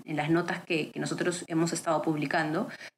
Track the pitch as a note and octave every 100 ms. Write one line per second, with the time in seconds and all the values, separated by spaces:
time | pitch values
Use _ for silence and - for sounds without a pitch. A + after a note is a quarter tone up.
0 | - D3+ D3+ E3 F3 F3 - E3 C#3+ -
1 | D3 - E3+ F3 - E3 E3+ E3 F3 D#3
2 | D#3+ D3+ C#3+ F3 D#3 D#3+ C4+ - -